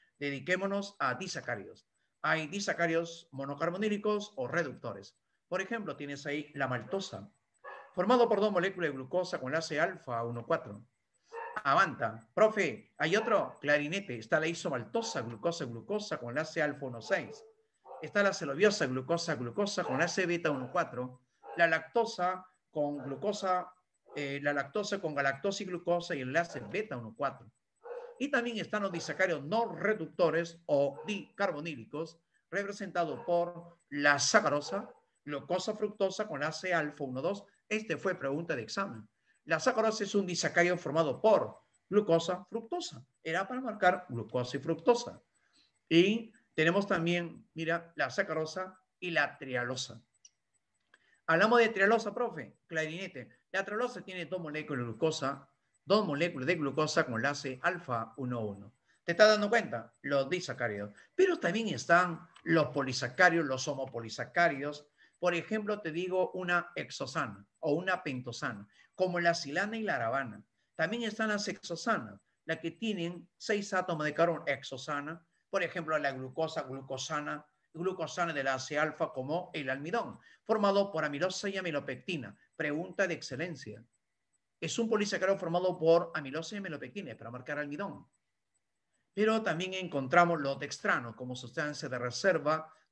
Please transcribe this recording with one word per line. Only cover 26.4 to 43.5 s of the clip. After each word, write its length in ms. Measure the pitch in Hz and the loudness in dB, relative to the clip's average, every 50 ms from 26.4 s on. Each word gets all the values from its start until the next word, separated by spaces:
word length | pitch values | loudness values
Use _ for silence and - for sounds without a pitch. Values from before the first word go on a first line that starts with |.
| 170 165 - 143 | 0 0 -2 -10
beta 360 | 117 101 - 190 214 208 - 123 | -8 -6 -4 -4 -4 -4 -6 -8
uno 180 | 117 110 110 - | -8 -10 -6 -4
cuatro. 340 | 143 135 - - - - - _ _ _ _ _ - - - - - - - - | -4 -4 -4 -6 -14 -20 -20 _ _ _ _ _ -16 -14 -12 -12 -12 -12 -10 -6
Y 100 | 247 285 | -4 0
también 280 | 285 247 233 240 233 214 | 0 0 0 0 -2 -4
están 240 | 175 - - 208 202 | -6 -4 -2 -2 -2
los 80 | 196 | -2
disacáridos 520 | 175 165 - - 147 - 190 185 165 147 139 | -2 -4 -6 -4 -2 0 2 2 0 0 -2
no 300 | 147 196 220 233 208 170 | 0 0 0 0 0 -2
reductores 880 | 151 160 202 208 - 165 147 - - 185 160 147 165 170 170 - - _ - | -2 0 0 0 0 -2 -6 0 2 4 4 4 2 0 -2 -6 -10 _ 2
o 340 | 151 139 143 139 - - - - | 4 4 4 4 0 -4 -6 -6
dicarbonílicos, 1120 | 208 196 - - _ - 202 190 175 190 170 170 151 123 110 110 - 147 165 165 - _ _ _ _ _ _ _ | -6 -6 -6 -8 _ -2 -2 -2 -2 -2 -6 -8 -8 -10 -12 -10 -8 -8 -8 -8 -10 _ _ _ _ _ _ _
representados 680 | - 190 202 202 202 202 208 180 165 180 170 156 - - - | -4 -4 -4 -4 -6 -8 -8 -4 -2 0 0 0 -2 -4 -2
por 540 | - 175 175 175 175 175 170 - - - _ _ - | 2 2 2 2 2 -2 -8 -14 -16 -20 _ _ -8
la 300 | 143 143 143 147 143 139 | -2 4 6 6 6 6
sacarosa, 720 | - - - 214 - 151 135 147 147 - 190 202 - - - _ _ _ _ _ - | 6 6 6 6 6 6 2 0 0 -2 -4 -4 -6 -6 -12 _ _ _ _ _ -10
glucosa, 500 | 147 147 139 - - 175 185 - 220 208 | -8 -8 -6 -4 -2 -2 -2 0 -2 -2
fructosa 520 | 208 214 202 208 - 202 190 185 - 214 208 | -2 -2 -2 0 0 0 0 0 -2 -4 -4
con 100 | 151 135 | -4 -2
enlace 380 | 143 156 160 - - 185 175 | -2 -2 -4 -4 -2 0 2
alfa 280 | 165 151 147 143 - 147 | 2 2 0 -2 -6 -6
uno 200 | 131 127 127 139 | -6 -4 -2 -2
dos. 220 | 175 202 202 - - _ _ _ - | -2 -2 -2 -6 -14 _ _ _ -4
Este 300 | 214 214 220 - 165 - | -4 -4 -2 -2 -4 -2
fue 160 | - 202 180 | 0 0 -2
pregunta 420 | 180 - 135 139 151 170 170 160 | 0 -2 -2 -2 -2 -2 -2 -4
de 60 | 127 | -4
examen. 480 | 110 - - 208 196 - 127 110 107 - _ _ _ _ _ _ _ | -4 -4 -4 -4 -4 -4 -4 -10 -14 -16 _ _ _ _ _ _ _
La 140 | - 165 156 | 0 0 2
sacarosa 440 | - 262 254 220 214 220 214 214 202 | 4 4 4 4 4 2 2 0 0
es 100 | 196 - | 0 2
un 120 | 202 190 | 2 2
disacárido 520 | 175 175 170 - 175 - 180 175 175 180 170 | 2 0 0 0 2 4 4 4 4 4 2
formado 420 | - 147 139 160 165 147 123 - | 0 0 2 2 2 2 2 4
por 420 | - 220 214 170 127 107 - - _ _ _ _ _ - | 6 8 8 8 6 2 -6 -10 _ _ _ _ _ 0
glucosa, 560 | 190 208 208 202 165 165 165 170 180 180 196 - | 2 4 4 6 6 4 4 2 -2 -4 -4 -6
fructosa. 560 | - 226 226 - 359 349 - - - 120 - _ _ _ - | -8 -8 -6 -4 -6 -6 -6 -6 -10 -14 -18 _ _ _ -6
Era 240 | 156 160 175 196 | -2 0 0 0
para 120 | 190 | -2